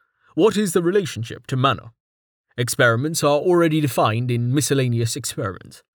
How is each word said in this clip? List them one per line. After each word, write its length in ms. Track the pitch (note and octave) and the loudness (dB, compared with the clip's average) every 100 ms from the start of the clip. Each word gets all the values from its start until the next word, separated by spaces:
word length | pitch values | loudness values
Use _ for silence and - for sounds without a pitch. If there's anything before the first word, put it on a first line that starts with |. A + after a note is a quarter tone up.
| _ _ _ - | _ _ _ 2
What 200 | G3+ F#3+ | 2 2
is 180 | G#3+ | 0
the 100 | F3+ | 0
relationship 640 | E3+ G3+ D#3+ - A2+ - - | 0 0 -2 -6 -12 -12 -8
to 100 | C3 | -2
mana? 360 | C3 A2+ A#2 - _ _ _ _ _ - | 0 -2 -6 -20 _ _ _ _ _ -6
Experiments 640 | B2 - B2+ A#2 D3 E3 | -4 2 4 2 0 0
are 160 | D3 D3 | 2 2
already 420 | F#3 F3 E3 D#3 | 4 4 4 2
defined 480 | D3 D3+ C#3 A2 B2 | 0 0 0 0 -2
in 240 | A#2+ A#2+ | -2 0
miscellaneous 640 | C#3 C#3+ C#3 B2+ A#2 A#2 - | 0 0 0 0 0 -2 -4
experiments. 640 | - - G#2+ F2+ - - _ | -8 -8 -8 -10 -16 -20 _